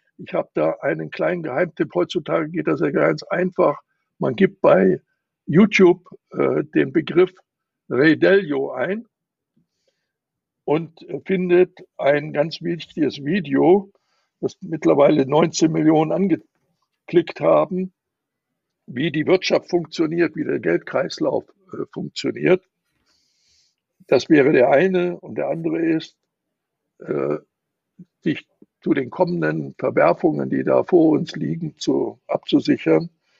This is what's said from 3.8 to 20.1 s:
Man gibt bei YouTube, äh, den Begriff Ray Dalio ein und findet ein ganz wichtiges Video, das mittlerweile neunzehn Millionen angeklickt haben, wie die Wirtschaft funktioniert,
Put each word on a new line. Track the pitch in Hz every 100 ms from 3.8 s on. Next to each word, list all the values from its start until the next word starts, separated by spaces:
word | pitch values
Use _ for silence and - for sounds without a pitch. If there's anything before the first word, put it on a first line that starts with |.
| - _ _ _
Man | 135 127
gibt | 190 -
bei | - 170 190 - - _ _ _ -
YouTube, | 151 220 - 180 175 - - _
äh, | 196 135 139
den | 151 160 139
Begriff | 156 156 156 185 - _ _ _ _ -
Ray | 123 156 135
Dalio | 170 196 170 139 139
ein | 127 139 214 233 _ _ _ _ _ _ _ _ _ _ _ _ _ _ _
und | - 151 160 _ - 139 -
findet | 190 180 175 180 - - -
ein | 139 147 156
ganz | 147 160 -
wichtiges | 165 170 - - 139 139 139
Video, | 202 143 139 143 196 190 _ _ _ _ _
das | 135 -
mittlerweile | 170 160 170 147 147 147 135
neunzehn | 147 165 - 165
Millionen | 160 156 160 156
angeklickt | 165 196 160 - _ _ _ _ _ - 175 170 -
haben, | 156 156 156 185 185 - _ _ _ _ _ _ _ _ -
wie | 120 165
die | 156 151
Wirtschaft | 185 - - -
funktioniert, | 175 156 - 156